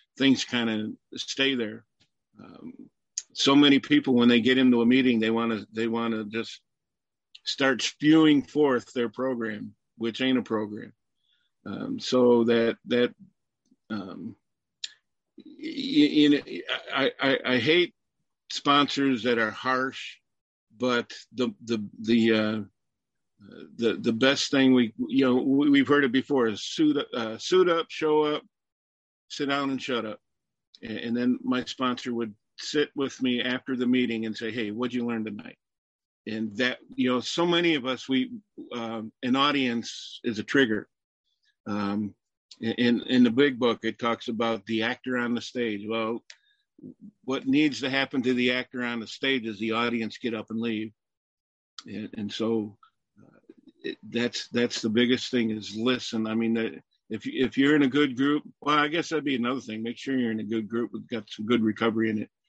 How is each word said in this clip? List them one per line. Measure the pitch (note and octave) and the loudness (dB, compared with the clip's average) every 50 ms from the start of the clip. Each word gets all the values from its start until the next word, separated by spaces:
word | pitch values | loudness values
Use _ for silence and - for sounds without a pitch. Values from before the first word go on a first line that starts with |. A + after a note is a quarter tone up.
| _ _ _ - | _ _ _ 2
things | C3 C3+ C3 A#2 - | 4 4 4 4 0
kinda | - - A#2+ A#2 A#2 A2 G#2+ G#2+ G#2+ - - _ _ - | -2 -4 -2 -2 -2 -2 -4 -4 -6 -10 -12 _ _ -14
stay | - - - - - C3+ C3+ C3+ | -12 -10 -8 -4 -2 0 0 0
there. | B2 A2+ G#2+ A2 A2+ - _ _ _ _ _ _ _ _ _ _ - | -2 -4 -6 -8 -12 -18 _ _ _ _ _ _ _ _ _ _ -20
Um, | - - - - - E2 - - - - _ _ _ _ _ - - _ - | -20 -20 -20 -20 -18 -18 -18 -20 -20 -20 _ _ _ _ _ -16 -14 _ -6
so | - - C#3 C#3 | 0 2 6 6
many | C#3+ D3 C#3+ C#3 C3+ | 8 8 8 6 6
people, | - - D3+ D3 C3+ C#3 C3 | 4 4 2 2 4 4 4
when | A#2+ A#2+ A#2+ | 6 6 6
they | A#2+ A#2+ | 6 6
get | G#2+ B2+ C3 C3 | 6 4 4 6
into | C3 B2+ B2 A#2 | 6 6 6 6
a | A#2 | 6
meeting, | A#2 B2+ C3 C3 B2+ A#2+ A2+ | 6 6 6 4 4 4 4
they | A2 A2 | 2 2
wanna, | A2+ A2+ A#2 A#2 A2+ G#2 G2 - - | 0 0 0 -2 -4 -4 -6 -8 -6
they | A2+ A2+ A2+ | -4 -4 -2
wanna | A2+ A#2 A#2 A#2 A2+ A2 A2 | -2 -2 -2 -2 -4 -4 -6
just | G#2 G2+ A2+ A2 - - - _ _ _ _ _ _ _ _ _ _ _ _ _ _ - - _ | -6 -6 -8 -8 -8 -12 -18 _ _ _ _ _ _ _ _ _ _ _ _ _ _ -20 -12 _
start | - - - C3+ C3+ C3 G#2+ | -8 -2 2 2 2 2 2
spewing | - - - - C#3+ D3+ D#3 D#3+ D#3+ D#3 D3+ C#3+ - | -2 -6 -6 0 4 6 8 8 8 8 6 6 2
forth | - - C#3+ D3+ C#3+ B2+ A#2+ - - - | 0 2 2 4 4 2 0 -2 -4 -4
their | C3 A#2+ A2+ | -2 -2 -2
program, | G#2 - B2+ C3 C3 A#2 A2+ A2 G#2+ G#2 G#2+ G#2+ G#2 _ _ _ _ - | -4 -4 -4 -4 -4 -4 -4 -6 -6 -8 -10 -12 -14 _ _ _ _ -6
which | A2+ A#2 A2 - | -6 -4 -2 0
ain't | C3 C3 C3 B2+ | 0 2 2 2
a | G#2+ | 0
program. | - A#2 G#2+ G#2+ G#2 G#2+ G#2+ - G#2 - _ _ _ _ _ _ _ _ _ _ _ _ _ - | 0 -2 -2 -2 -4 -8 -12 -14 -16 -20 _ _ _ _ _ _ _ _ _ _ _ _ _ -12
Um, | G#2 G2 - - B2+ - A#2 | -10 -8 -8 -6 -6 -6 -8
so | - - - B2+ B2 B2 A#2+ A#2+ A#2 | -4 0 2 4 6 6 6 6 4
that, | A2+ A#2 A#2 A2+ A2+ G#2+ - - - | 4 4 4 2 2 0 -4 -4 -2
that, | B2 A#2+ B2 A#2+ - _ - - _ _ _ _ _ _ _ _ _ _ _ - | 0 0 0 0 -2 _ -20 -20 _ _ _ _ _ _ _ _ _ _ _ -10
um, | A2 G#2 G2+ G2 - - F2 - - - _ _ _ _ _ _ _ _ - - - _ _ _ _ _ _ _ _ - | -8 -8 -8 -10 -12 -12 -12 -14 -14 -16 _ _ _ _ _ _ _ _ -16 -16 -16 _ _ _ _ _ _ _ _ -20
y-, | - - - - - | -20 -20 -20 -16 -14
y-, | D#3+ E3 - - - - D3+ D3 D3 - D3+ D3 D3 D3 C3+ B2 | -12 -10 -8 -8 0 2 4 4 4 6 6 6 6 4 2 0
in, | - - - - - C3 B2 - - - | -4 -10 -10 -8 -6 -6 -6 -6 -4 -2
I, | C3+ C3+ B2+ - - | 0 0 0 -2 0
I, | C3+ C3+ C3+ - - | 0 0 0 0 0
I | - B2+ B2+ | 0 0 2
hate | A2 D3 D#3+ F3 F3 - - _ _ _ _ _ _ _ _ _ _ - | 2 4 4 4 2 0 -4 _ _ _ _ _ _ _ _ _ _ -12
sponsors | - - - D3 C#3+ C#3+ C#3+ C#3 - C#3 C#3 C#3 C3 A#2 G2+ | -12 -4 0 4 4 4 4 2 0 0 0 0 0 0 0
that | B2 B2 A2+ | 0 2 2
are | A2+ A2 | 0 -2
harsh, | G2+ - - B2+ C3 B2+ C3 C3 B2 - - - - - _ _ _ _ _ _ _ _ _ _ A#2 G#2+ | -2 -4 -2 -2 0 0 -2 -4 -6 -10 -14 -14 -16 -18 _ _ _ _ _ _ _ _ _ _ _ -4
but | B2 B2+ B2 A#2+ A2 - - - - - - | 0 0 2 0 0 -4 -10 -18 -20 -10 -4
the, | A#2+ B2+ A#2 G#2 - B2 | -2 -2 -2 -2 -6 -6
the, | A2+ A#2+ A2 G#2 G2 - - | -4 -2 -2 -4 -6 -10 -6
the, | A2+ G#2+ A#2 A#2 A2+ A2+ A2 | -2 2 2 4 4 4 4
uh, | A2 G#2+ G#2+ A2 A2 G2+ - _ _ _ _ _ _ _ _ _ _ _ _ _ _ G2+ - - D#2+ - - - - | 2 2 0 -2 -4 -8 -10 _ _ _ _ _ _ _ _ _ _ _ _ _ _ -20 -20 -20 -20 -20 -18 -8 -2
the, | A2+ A2+ F#2 | 0 0 0
the | - A#2 A#2+ A2+ | 0 0 -2 0
best | A2+ C3 C3+ C#3 - - - | 2 4 2 2 2 0 0
thing | - C#3 C3+ C3 B2+ | 2 4 6 6 6
we, | B2+ B2 A2 - - B2 - | 6 4 2 -2 -6 -6 -2
you | A#2 C3+ C3+ | 0 2 4
know, | B2+ B2 | 4 4
we, | B2+ B2 C#3 C3+ C#3 D3 D3+ | 2 2 2 2 2 4 4
we've | C#3 C#3 C3+ B2 | 4 4 4 4
heard | D3 C#3+ C#3 | 4 4 4
it | C3 | 2
before | A#2 C3 B2 - C#3+ C3+ A#2+ A2+ | 2 0 0 0 0 2 2 2
is | G#2 F#2+ - | 0 -4 -8
suit | - - - D#3+ D3+ D3 C#3 | -6 -2 0 2 2 2 0
up, | C3+ - - | -4 -6 -6
uh, | C3 A2+ A2 A2+ A2 | -8 -6 -6 -8 -8
suit | - - F3+ F#3 F#3 F3+ | -4 2 4 4 4 4
up, | E3+ E3 D#3+ - | 2 0 -2 -4
show | - - D#3 D#3 D3+ D3+ D3+ | -6 -4 0 2 2 2 2
up, | D3+ D3+ D3+ - _ _ _ _ _ _ _ _ _ _ _ _ _ _ _ _ - | 2 -2 -4 -6 _ _ _ _ _ _ _ _ _ _ _ _ _ _ _ _ -14
sit | - - D3 C3+ | -10 -6 -4 -2
down | C#3 C#3+ C#3 C3+ | -2 -2 -2 -2
and | C3+ B2+ | -4 -6
shut | - - B2+ A#2 G#2+ | -4 -4 -4 -4 -4
up. | G#2+ G#2 - _ _ _ _ _ _ _ _ _ _ _ _ | -6 -10 -12 _ _ _ _ _ _ _ _ _ _ _ _
And, | - A2+ A2 G#2+ | -14 -12 -10 -8
and | - A#2 A#2 A#2+ | -6 -4 -4 -2
then | B2 B2+ B2 - - | 0 0 0 -2 -2
my | - B2+ B2+ A#2+ | -2 -4 -4 -4
sponsor | - - - C3 B2+ B2 B2 - C3 A#2+ | -6 -6 -4 -4 -4 -4 -4 -6 -6 -6
would | A#2 A#2 A2+ G#2 - _ _ _ - | -6 -6 -6 -8 -14 _ _ _ -14
sit | - - - D3+ D3 - - | -10 -4 0 0 0 0 -2
with | C#3+ C#3 B2+ - - | -4 -6 -6 -4 -4
me | C3 B2+ B2 A#2+ | -2 -2 0 0
after | - B2+ B2+ B2+ - - C3 | -2 -2 -4 -6 -6 -6 -4
the | A#2+ B2+ A#2+ | -2 0 2
meeting | B2+ B2+ B2 A2+ A#2 A2+ A2+ | 2 2 2 0 -2 -4 -4
and | A2 G#2+ | -6 -6
say, | - A#2+ A2 | -6 -8 -6
"Hey, | G#2+ B2 A2+ G#2 | -6 -6 -6 -6
what'd | G#2 A2+ B2 B2+ A#2+ | -6 -6 -6 -4 -4
you | B2 A#2+ | -4 -4
learn | A#2+ A#2 A2+ G#2+ | -4 -4 -6 -6
tonight?" | A2 G#2 G#2 - - - _ _ _ _ _ _ _ _ _ _ _ _ _ _ | -6 -10 -12 -14 -16 -20 _ _ _ _ _ _ _ _ _ _ _ _ _ _
And | G#2+ G#2+ A2 A2 A2 G2+ G2+ | -10 -8 -6 -6 -6 -4 -2
that, | B2+ B2+ B2+ - - - B2 | -2 -2 -2 -4 -10 -10 -4
you | B2+ C3 B2+ | -2 0 0
know, | B2 B2 | 0 0
so | A#2 - - - E3+ | -2 -4 -2 0 2
many | F3 F3 E3+ F3 E3+ D#3+ | 2 2 2 2 2 2
of | C#3+ A#2+ | 0 0
us, | C3 B2+ A#2 - - | -4 -6 -6 -4 -2
we, | C3+ C3 B2+ B2+ B2 A2 - _ _ - - - A#2+ | -2 0 -2 -2 -6 -14 -16 _ _ -20 -14 -12 -10
um, | A#2+ A#2 A2+ A2+ A2+ G#2+ G#2+ - _ - | -8 -8 -8 -8 -8 -10 -12 -12 _ -2
an | B2+ A#2+ | 0 2
audience | C3+ C#3 D3 C#3+ C#3+ C3 B2 A#2 A#2 G#2+ - - - - - - - - | 2 4 2 2 2 0 0 -2 -2 -4 -8 -10 -14 -14 -16 -16 -8 -6
is | B2 A2+ G#2 | -4 -4 -4
a | G2+ | -4
trigger. | - - - C3+ A2+ A2 G#2 - - _ _ _ _ _ _ _ _ _ _ _ _ _ _ _ G#2 | 0 4 4 4 4 2 -2 -6 -8 _ _ _ _ _ _ _ _ _ _ _ _ _ _ _ -8
Um, | G#2 G#2 G2+ G2+ G2+ G#2 G#2+ G2+ - _ _ _ _ _ _ _ - - | -6 -4 -4 -2 -2 -4 -4 -6 -8 _ _ _ _ _ _ _ -16 -8
in, | - A2+ A2+ - B2 A#2+ A#2+ A2+ | -6 -4 -2 0 0 2 2 0
in | - - B2+ B2+ B2 | 0 2 4 4 6
the | A#2+ | 6
big | A2+ B2 C#3+ C#3+ C3 A2+ | 6 4 4 4 2 2
book, | B2+ A#2+ A2+ - - | 0 0 0 0 -4
it | A2+ A2 - | -6 -6 -4
talks | B2 A#2 A#2 A2 - - | -2 -2 -2 -2 -4 -6
about | A#2 G#2+ A#2 A2+ A2+ G#2+ - - | -4 -2 -2 -2 -2 -2 -4 -4
the | A2+ A2 A2 | -4 -2 -2
actor | A#2 B2 - - B2+ B2+ B2 | -2 -4 -6 -6 -6 -4 -2
on | A#2+ A#2+ A#2+ | -2 -2 -2
the | A#2 | -4
stage. | - - - B2+ A#2+ A2+ G#2 G2 G2+ G#2+ | -6 -6 -6 -4 -4 -4 -4 -6 -6 -6
Well, | A2+ A2+ A2 A2 A#2 C3 - - - _ _ _ _ _ _ _ _ _ - - - _ - - - _ _ | -4 -4 -4 -4 -6 -8 -10 -16 -20 _ _ _ _ _ _ _ _ _ -20 -20 -20 _ -20 -20 -20 _ _
what | B2 C3 C3+ - | -6 -6 -4 -2
needs | C3+ C3 D3 D#3 D3+ C3 A2 | 0 2 4 4 2 0 -2
to | B2 C3+ | -4 -4
happen | C3 C3+ C3+ B2+ - C#3 | -2 -2 -2 -2 -2 -2
to | A#2 B2+ B2+ | 0 0 0
the | B2 B2 B2 B2 | 2 2 2 0
actor | B2+ A#2+ - - B2+ B2 | 0 -4 -6 -8 -8 -6
on | A#2+ A#2+ A#2 | -6 -6 -6
the | A2 G2 | -8 -10
stage | - - - C3+ C3+ C3 A2 | -8 -4 -2 -2 -2 -2 -2
is | A2+ G#2+ G2 | -6 -6 -6
the | A2 A2 | -4 -2
audience | A2 A2+ A#2+ A#2+ A#2 A#2 A2+ G#2+ - - | -2 0 0 0 -2 -2 -4 -6 -8 -8
get | - A#2+ A2 | -6 -6 -6
up | G#2+ G#2 - | -6 -8 -8
and | A2 A2+ | -6 -6
leave. | A2+ A#2 A2+ G#2+ A2 A2 G#2+ _ _ _ _ _ _ _ _ _ _ _ _ _ _ _ _ - - - | -4 -4 -4 -4 -6 -8 -12 _ _ _ _ _ _ _ _ _ _ _ _ _ _ _ _ -20 -16 -14
And, | G2+ G2 G#2+ - - | -12 -12 -12 -10 -10
and | - G#2 G#2 | -8 -8 -8
so, | - - A2+ A2+ A2+ A2+ G#2 G#2+ G#2 _ _ _ _ _ _ _ _ G2+ | -6 -4 -2 0 0 0 -2 -4 -10 _ _ _ _ _ _ _ _ _
uh, | _ _ _ _ _ - - _ _ - - _ - | _ _ _ _ _ -20 -20 _ _ -20 -20 _ -12
it, | - - - - G#2+ | -12 -12 -12 -12 -8
that's, | - A#2 A#2+ A#2 - - - - | -4 -4 -2 -2 -4 -8 -10 -6
that's | - A#2+ A#2+ A#2 - - | -2 -2 -2 -2 -2 -4
the | - A2+ | -4 0
biggest | G#2 A2+ B2 A#2+ B2+ A#2+ - - | 2 2 2 4 2 0 -2 -2
thing | - B2 A#2 A2+ | -2 -2 -2 -2
is | G#2+ G#2+ G2+ F#2+ G2+ | -4 -6 -8 -10 -8
listen. | A2 A2+ B2 B2+ B2 - - - A2+ A2 A2 | -4 -2 0 0 -2 -4 -6 -6 -4 -4 -2
I | A2 | -2
mean, | A2+ A2+ A2+ A2+ A2+ | -2 0 0 0 0
uh, | A2+ A2+ D#2 D#2+ - _ _ _ _ - | -2 -4 -6 -10 -16 _ _ _ _ -12
if, | A2+ G#2+ - | -12 -10 -8
if | C3 - - C3 A#2 - C3 | -6 -2 -2 -2 0 2 2
you're | C3+ C#3+ D3+ | 4 4 4
in | D3+ C#3+ | 4 4
a | C3 | 4
good | A#2 D3 D3 C#3 B2+ | 2 2 0 0 0
group, | A2+ C3+ C#3+ D3 D3+ - - - _ | 0 0 0 0 -2 -4 -8 -16 _
well, | - C#3+ D3 D3+ | -2 0 2 2
I | D3 D3+ | 2 0
guess | D3+ E3+ D#3 - | 0 -4 -4 -2
that'd | E3 D3+ C#3+ | -4 -4 -2
be | C#3+ C#3 | -2 -2
another | A#2+ A#2 A#2+ C3 C3+ | -2 -2 -2 -4 -4
thing. | A2 A#2 G#2+ A2 A2 | -6 -8 -10 -8 -8
Make | A#2 A#2+ - | -8 -8 -8
sure | - C3+ C3+ C3 | -6 -4 -2 -2
you're | B2 A2+ | 0 -2
in | A2+ A2 | -2 -4
a | G#2+ | -4
good | G#2 A2+ A2+ A2 G2 | -4 -4 -4 -4 -4
group | A2+ A#2 A#2+ G#2+ - | -4 -4 -4 -6 -8
with, | A2+ G#2 - | -12 -10 -8
got | B2 A2+ G2+ - | -8 -10 -8 -10
some | - - A2 | -12 -8 -2
good | G#2+ B2 A#2 A2 | 0 2 2 2
recovery | A2 G#2+ - A#2 A#2 G#2 A2 A2 A2 | 0 0 0 0 0 0 0 0 -2
in | A2 G#2+ G#2 | -2 -4 -6
it. | - _ _ _ | -8 _ _ _